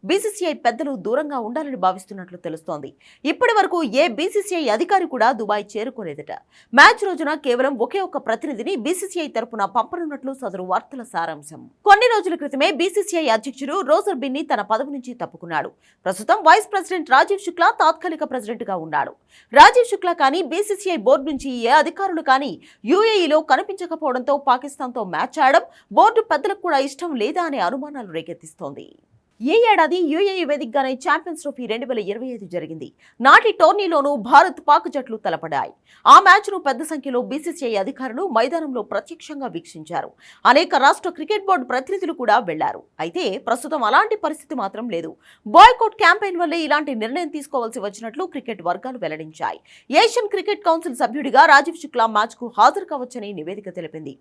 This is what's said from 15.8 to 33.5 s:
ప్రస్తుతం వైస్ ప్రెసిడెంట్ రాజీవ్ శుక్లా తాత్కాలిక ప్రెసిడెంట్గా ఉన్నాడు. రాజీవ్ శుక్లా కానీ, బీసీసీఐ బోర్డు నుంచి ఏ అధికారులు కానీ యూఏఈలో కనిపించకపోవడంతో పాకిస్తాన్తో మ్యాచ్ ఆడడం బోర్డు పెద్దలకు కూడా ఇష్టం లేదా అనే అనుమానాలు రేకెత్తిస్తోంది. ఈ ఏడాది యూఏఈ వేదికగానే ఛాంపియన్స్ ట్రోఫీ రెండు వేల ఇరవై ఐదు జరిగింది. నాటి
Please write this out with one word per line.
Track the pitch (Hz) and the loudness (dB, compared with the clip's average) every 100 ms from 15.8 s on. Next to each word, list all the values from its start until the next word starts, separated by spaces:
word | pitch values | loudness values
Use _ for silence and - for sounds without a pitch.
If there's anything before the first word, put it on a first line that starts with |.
| _ _ - | _ _ -8
ప్రస్తుతం | 190 214 381 320 | -6 0 2 6
వైస్ | 370 415 | 6 4
ప్రెసిడెంట్ | 403 359 359 294 262 | -6 -4 -8 2 2
రాజీవ్ | 349 392 392 | 2 -2 -6
శుక్లా | 339 349 453 | 0 0 2
తాత్కాలిక | 320 320 370 320 294 | 0 0 -6 -8 -6
ప్రెసిడెంట్గా | 262 208 233 214 190 160 | -8 -8 -12 -8 -8 -4
ఉన్నాడు. | 151 139 - _ _ _ | -4 -4 -8 _ _ _
రాజీవ్ | 262 349 494 466 | 8 8 8 2
శుక్లా | 392 359 339 | 0 -2 2
కానీ, | 277 302 320 | 2 0 -4
బీసీసీఐ | 320 415 392 370 330 208 | -4 -4 -4 -4 -2 2
బోర్డు | 285 269 | 2 2
నుంచి | 277 277 247 233 | -8 -8 -4 4
ఏ | 285 | 4
అధికారులు | 302 - 392 330 311 | 4 -2 -4 -4 0
కానీ | 269 277 175 _ _ 208 | 0 0 -10 _ _ -2
యూఏఈలో | 349 440 427 330 302 311 | 2 2 2 2 2 2
కనిపించకపోవడంతో | 277 415 392 349 330 311 254 254 285 277 | 0 0 -10 -10 -6 -4 -4 -2 -2 0
పాకిస్తాన్తో | 247 277 - 262 240 196 160 | -2 -2 -12 -10 -8 -6 -4
మ్యాచ్ | 220 - 262 | -6 2 4
ఆడడం | 311 - _ _ 214 | 4 0 _ _ 4
బోర్డు | 392 453 427 | 4 4 0
పెద్దలకు | 302 403 392 359 | -2 -2 -4 -2
కూడా | 285 277 | -2 -2
ఇష్టం | 277 349 269 | -6 -8 -4
లేదా | 214 311 339 | -4 -2 -4
అనే | 277 175 | -2 -4
అనుమానాలు | 269 294 294 214 165 | -4 -10 -14 -10 -10
రేకెత్తిస్తోంది. | 165 170 160 _ 156 143 - _ _ _ _ _ | -10 -14 -16 _ -14 -14 -20 _ _ _ _ _
ఈ | 233 415 466 | 0 2 4
ఏడాది | 403 311 349 339 | 4 4 2 0
యూఏఈ | 311 403 381 311 | 0 0 -2 -4
వేదికగానే | 294 262 277 262 262 | -4 -2 -2 -2 -4
ఛాంపియన్స్ | - 302 320 311 | -2 -2 -2 -10
ట్రోఫీ | 294 277 247 | -10 -10 -8
రెండు | 226 254 | -6 -6
వేల | 247 190 | -6 -6
ఇరవై | 202 254 | -8 -8
ఐదు | 240 190 | -12 -10
జరిగింది. | 170 151 160 143 _ _ _ 247 | -10 -10 -14 -16 _ _ _ 6
నాటి | 359 453 | 8 6